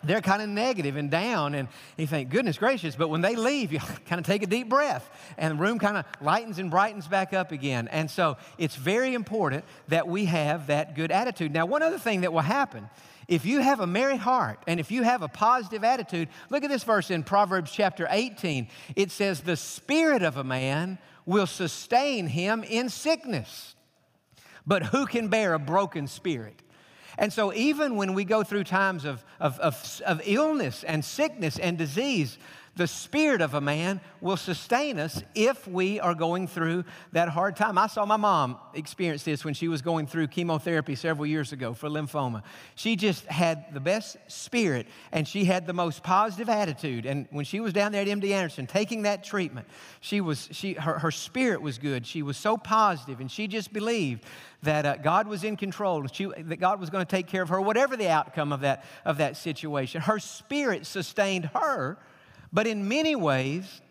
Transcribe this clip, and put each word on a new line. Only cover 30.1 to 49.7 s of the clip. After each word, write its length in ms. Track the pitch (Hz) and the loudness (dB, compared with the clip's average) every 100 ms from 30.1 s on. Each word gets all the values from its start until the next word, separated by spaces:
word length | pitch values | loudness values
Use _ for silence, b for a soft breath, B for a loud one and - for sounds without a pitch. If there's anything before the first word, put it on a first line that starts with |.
| 160 | -2
illness 600 | 202 208 311 302 151 - - | 2 2 4 2 -2 -4 -2
and 180 | 156 | -2
sickness 560 | 143 - 302 285 165 - | -2 0 0 0 -4 0
and 180 | 175 170 | -2 0
disease, 600 | 156 151 277 233 135 - B B B - | -2 -2 0 0 0 -4 B B B -2
the 100 | 175 | -2
spirit 540 | - - 285 311 233 | -2 -4 2 4 4
of 140 | 160 143 | 2 0
a 60 | |
man 380 | 143 151 175 196 B B | 0 0 -2 -4 B B
will 160 | 175 190 | -2 -2
sustain 600 | - 160 - 240 294 202 | -2 -6 0 0 2 -2
us 240 | 151 - - | -4 -6 -8
if 340 | 214 226 254 - | 2 2 2 -4
we 320 | 180 185 208 | -2 0 0
are 140 | - | 0
going 340 | 165 165 175 185 | 0 0 0 -4
through 380 | 185 165 175 175 B B | -2 0 0 -4 B B
that 160 | 160 170 | 0 0
hard 280 | 156 196 170 | 2 0 2
time. 200 | 220 185 | 2 4
I 120 | 208 | 2
saw 180 | 214 202 | 0 2
my 120 | 214 | 4
mom 400 | 208 175 131 123 - 156 | 4 4 2 -2 -10 -12
experience 480 | 151 - 180 147 | -12 -4 -2 -2
this 200 | 165 147 | -2 -2
when 120 | 156 143 | -2 -2
she 120 | 170 | -2
was 140 | 156 | -2
going 240 | 143 160 143 | 0 -2 -2
through 220 | 165 151 | -2 -2
chemotherapy 640 | - 175 160 - 165 151 | 0 0 0 2 0 0
several 320 | 135 165 156 147 | -2 -2 0 0
years 260 | 156 139 | 0 -2
ago 220 | 139 123 | -6 -6
for 160 | 113 151 | -6 -6
lymphoma. 540 | 151 147 151 131 113 B B B - | -4 -4 -2 -2 -4 B B B -4
She 200 | 220 220 | 0 2
just 300 | 208 170 - | 2 0 -2
had 480 | 151 170 160 - | 2 2 0 -6
the 60 | 143 | -4
best 380 | 139 208 214 - - | 0 0 -2 -16 -18
spirit, 580 | - - 240 202 127 - B B | -16 -4 2 2 2 -4 B B
and 160 | 160 151 | -4 -2
she 180 | 196 185 | 2 2
had 200 | 185 170 | 2 0
the 80 | |
most 300 | 175 165 - | -2 -2 -4
positive 460 | - 185 220 185 226 | 2 2 2 -2 -2
attitude. 580 | 214 196 135 151 120 120 | 0 0 -2 -4 -4 -4
And 200 | 143 131 | -6 -6
when 140 | 147 143 | -8 -4
she 140 | 196 | -4
was 140 | 226 | -2
down 200 | 185 202 | 0 0
there 100 | 202 | 0
at 40 | 202 | 0
M 120 | 202 | 0
D 120 | 196 | 0
Anderson 360 | 196 170 143 127 | 0 -2 -4 -2
taking 340 | 190 214 226 | 0 0 0
that 220 | 208 202 | 0 -2
treatment, 440 | - 208 170 127 - | -4 -4 -4 -6 -16